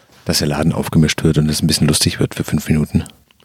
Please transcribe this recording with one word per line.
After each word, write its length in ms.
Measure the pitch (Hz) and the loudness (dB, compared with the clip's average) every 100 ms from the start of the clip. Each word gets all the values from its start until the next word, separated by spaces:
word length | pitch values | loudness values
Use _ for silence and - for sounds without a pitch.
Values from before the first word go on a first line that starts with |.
| _ - - | _ -12 -4
dass 140 | - | -2
der 80 | 76 | -2
Laden 260 | 73 78 | 0 0
aufgemischt 500 | - - 82 76 - | 0 0 2 2 2
wird 140 | 80 78 | 0 2
und 100 | 76 | 0
es 140 | 76 | 0
ein 40 | 80 | 0
bisschen 200 | - 76 | 2 2
lustig 320 | - - - | 2 0 -2
wird 140 | - | -4
für 100 | - | -4
fünf 240 | - 113 - | -4 -4 0
Minuten? 360 | 76 73 85 - - _ _ | 0 0 -2 -4 -14 _ _